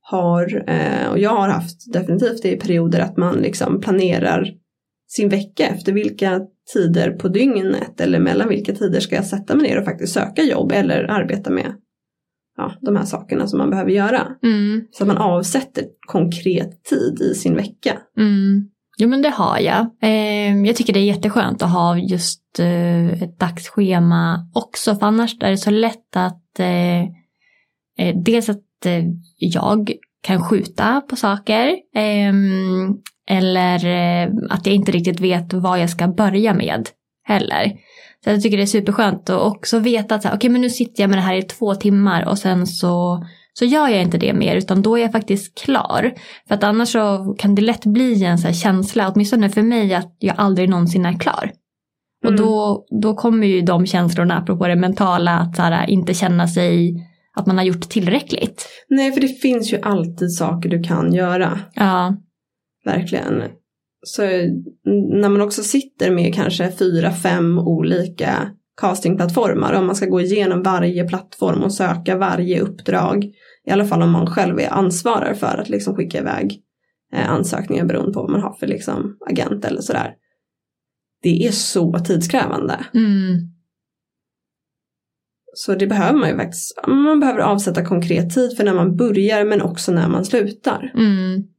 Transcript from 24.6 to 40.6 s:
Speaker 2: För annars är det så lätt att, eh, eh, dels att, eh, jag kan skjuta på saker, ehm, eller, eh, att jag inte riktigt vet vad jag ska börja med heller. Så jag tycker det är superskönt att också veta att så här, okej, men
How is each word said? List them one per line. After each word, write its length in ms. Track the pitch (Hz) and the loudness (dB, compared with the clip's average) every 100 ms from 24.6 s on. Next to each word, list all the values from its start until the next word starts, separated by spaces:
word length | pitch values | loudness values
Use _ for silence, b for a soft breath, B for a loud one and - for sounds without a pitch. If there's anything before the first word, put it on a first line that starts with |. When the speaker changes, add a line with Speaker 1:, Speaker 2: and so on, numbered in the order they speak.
| - - - | -6 -4 -2
Speaker 2:
För 100 | 208 | 0
annars 320 | 208 220 233 - | 2 2 0 -2
är 80 | 202 | -2
det 80 | 196 | 0
så 120 | 202 | 2
lätt 460 | 214 226 226 _ | 2 0 -4 _
att, 440 | 185 185 170 _ - | -2 -2 -4 _ -4
eh, 420 | 180 175 175 175 175 b b b b b b b _ - | 0 2 2 0 -2 b b b b b b b _ -4
eh, 160 | 175 180 | -2 0
dels 240 | 170 233 226 | 2 2 0
att, 360 | 208 _ _ | -6 _ _
eh, 180 | 180 170 170 170 - _ | -2 0 -2 -4 -12 _
jag 540 | 180 175 - 214 208 - _ _ | -2 0 0 0 0 -6 _ _
kan 200 | - 190 | -2 -2
skjuta 580 | 170 214 - - 208 269 277 | 2 0 0 -2 0 0 -2
på 60 | |
saker, 600 | 247 202 202 208 214 254 370 _ | -4 -2 -2 0 0 0 -2 _
ehm, 1000 | 233 214 208 202 196 196 190 190 185 190 202 - _ - | -4 0 2 2 2 2 0 -2 -2 -2 -4 -8 _ -2
eller, 560 | 190 185 185 180 180 | 0 2 2 2 2
eh, 440 | 175 175 175 175 175 208 - | 0 0 0 0 0 -2 -4
att 160 | - | -2
jag 100 | 190 | 2
inte 160 | 202 202 | 2 2
riktigt 280 | 175 175 175 | 0 0 0
vet 340 | 185 175 170 | 0 0 -2
vad 260 | 185 180 180 | -2 0 0
jag 100 | 170 | 0
ska 180 | 170 170 | 0 -2
börja 460 | 175 202 196 220 | 2 2 2 2
med 360 | 180 80 92 - _ _ _ | 2 0 -4 -6 _ _ _
heller. 480 | - 208 - 76 117 202 B B B B | -2 -2 0 0 -2 -4 B B B B
Så 60 | - | 0
jag 120 | 208 | 2
tycker 160 | 214 202 | 2 2
det 60 | |
är 40 | 202 | 2
superskönt 600 | 220 202 202 208 - - | 2 0 0 0 0 -2
att 120 | 185 | 0
också 380 | 214 202 - 233 | 0 -2 -2 0
veta 360 | 226 226 208 | 2 0 0
att 60 | 214 | -2
så 60 | 202 | -2
här, 80 | 202 | 0
okej, 120 | 247 | 2
men 120 | 247 | 2